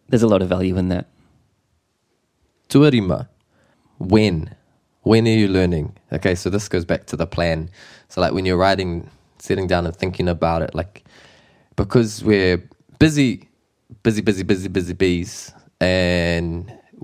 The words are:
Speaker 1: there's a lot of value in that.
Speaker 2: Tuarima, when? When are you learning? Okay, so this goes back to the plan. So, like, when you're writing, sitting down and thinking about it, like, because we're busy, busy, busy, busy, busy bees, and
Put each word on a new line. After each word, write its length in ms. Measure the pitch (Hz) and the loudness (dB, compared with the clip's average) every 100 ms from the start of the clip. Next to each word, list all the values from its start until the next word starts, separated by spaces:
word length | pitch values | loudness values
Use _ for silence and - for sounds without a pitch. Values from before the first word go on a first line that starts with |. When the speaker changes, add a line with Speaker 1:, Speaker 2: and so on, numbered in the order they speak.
| - | -2
Speaker 1:
there's 160 | 120 | 2
a 40 | 113 | 4
lot 140 | 98 | 2
of 80 | 92 | 2
value 280 | 92 92 92 | 0 0 -2
in 120 | 92 | -2
that. 160 | 90 - _ _ _ _ _ _ _ _ _ _ _ _ _ _ _ - | -4 -8 _ _ _ _ _ _ _ _ _ _ _ _ _ _ _ 0
Speaker 2:
Tuarima, 580 | 139 147 123 92 64 - _ _ _ _ _ _ - | 4 6 4 0 -4 -6 _ _ _ _ _ _ -10
when? 580 | 90 107 107 82 85 - _ _ _ _ | 2 4 4 0 -6 -14 _ _ _ _
When 260 | - 113 113 | 2 4 4
are 40 | |
you 160 | 113 98 | 4 4
learning? 480 | 92 90 82 - - - | 2 2 0 -4 -10 -10
Okay, 240 | 87 95 90 | -4 -2 -2
so 140 | 90 | -2
this 180 | 101 101 | -4 -4
goes 180 | 87 85 | -6 -2
back 200 | 82 - | -6 -4
to 80 | - | -6
the 100 | 85 | -6
plan. 440 | - 85 80 82 - - - _ | -2 -2 -2 -6 -16 -20 -20 _
So, 120 | - | -2
like, 120 | 85 | -2
when 120 | 95 92 | 0 0
you're 120 | 90 | 2
writing, 520 | 95 95 90 85 76 _ _ _ | 2 2 -2 -6 -10 _ _ _
sitting 280 | - 98 90 | -6 -4 0
down 180 | 90 87 | -2 -2
and 100 | - | -4
thinking 320 | 95 - 90 | -6 -4 -4
about 340 | 82 82 82 | -2 -2 -2
it, 140 | 80 80 | -4 -6
like, 280 | 85 - _ - - _ _ _ _ - | -10 -12 _ -20 -20 _ _ _ _ -6
because 480 | 98 127 110 104 | 0 2 2 -2
we're 400 | 110 101 92 87 - _ _ - | 0 2 2 0 -4 _ _ 2
busy, 480 | 156 147 131 - - _ _ _ _ - | 2 4 0 -2 -12 _ _ _ _ -4
busy, 180 | 113 107 | -2 0
busy, 220 | 92 95 | -2 -2
busy, 240 | 95 95 95 | -2 -2 -2
busy 260 | 92 87 | -6 -4
bees, 580 | 92 92 87 87 - - - _ - | -2 0 0 -4 -12 -18 -20 _ -4
and 920 | 92 92 87 87 85 85 85 85 90 - _ - | 0 2 2 0 0 -2 -4 -8 -10 -18 _ -20